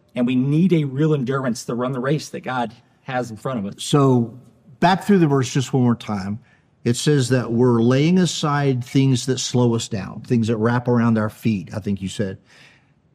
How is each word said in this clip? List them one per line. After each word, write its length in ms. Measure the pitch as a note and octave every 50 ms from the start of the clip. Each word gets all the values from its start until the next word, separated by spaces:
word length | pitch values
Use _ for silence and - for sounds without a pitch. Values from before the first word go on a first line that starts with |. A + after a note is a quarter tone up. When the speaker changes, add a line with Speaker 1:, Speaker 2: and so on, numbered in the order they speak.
| _ _ -
Speaker 1:
and 140 | B2+ B2 A#2+
we 80 | C3
need 380 | B2+ B2+ C#3 C#3+ D#3 F3 F#3+ F3+
a 100 | E3 D3+
real 300 | C#3 B2+ C3+ D#3 D#3+ D3+
endurance 520 | C#3+ C3 A#2 C3+ C#3 C3 B2+ A2+ - -
to 80 | - B2+
run 200 | A#2 B2 B2+ C#3
the 60 | B2
race 300 | A#2+ C3+ D3+ D3 A#2+ -
that 120 | - -
God 320 | - B2 B2+ B2+ A#2+ A2 - - _ _ _ _ _
has 280 | - C3 B2+ B2 A#2
in 60 | A2 G2
front 220 | - C#3 C3 A#2+
of 60 | G2
us. 160 | G2+ - - -
Speaker 2:
So 540 | - - D3 C#3 C3+ B2+ B2 A#2 A2 - - - - - _ _ - C3+ -
back 240 | - E3+ F#3+ F#3+ -
through 160 | - G#3 F#3+
the 80 | E3 D3+
verse 240 | C#3+ C#3 B2+ A#2+
just 220 | - D3 B2+ - -
one 100 | C3+ B2
more 120 | A#2+ A#2
time. 440 | A2 - - G#2+ G2+ F#2+ G2 G#2 A2 - _ _ _ _ _ _ _ -
It 120 | A#2 A#2+
says 340 | A#2+ - D#3 D3+ C#3+ B2+ A#2+
that 220 | B2+ C3 A2+ A2
we're 300 | A#2 A#2 B2 B2+ A#2+ A#2
laying 360 | A2+ A#2+ B2+ C3+ C#3+ D#3+ F3+ F#3
aside 640 | F3+ D#3+ - - - D#3 C#3+ C#3+ C#3+ C#3 C3+ B2 A#2+
things 420 | - - C#3+ C3+ C3+ C3 A#2+ - -
that 100 | B2+ B2
slow 380 | - - - B2 B2 A#2+ A#2
us 120 | A2+ A2+ -
down, 340 | - G2+ F#2 - - G#2+
things 260 | - - B2+ A#2 A2+ G#2+
that 100 | A#2 G#2+
wrap 300 | G#2+ A#2 A#2+ A#2+ A#2 -
around 300 | A#2+ A#2+ A#2 A#2 A2+ A2
our 120 | G#2+ G#2+
feet, 400 | - - - A2+ A2 G2 E2 - -
I 60 | A2+
think 220 | F#2 G2+ G2+ F#2+
you 80 | F#2+ F#2+
said. 300 | - - A2 F#2+ F#2+ G2 _ _ _ - - - _ _ _ _ _ _ _ _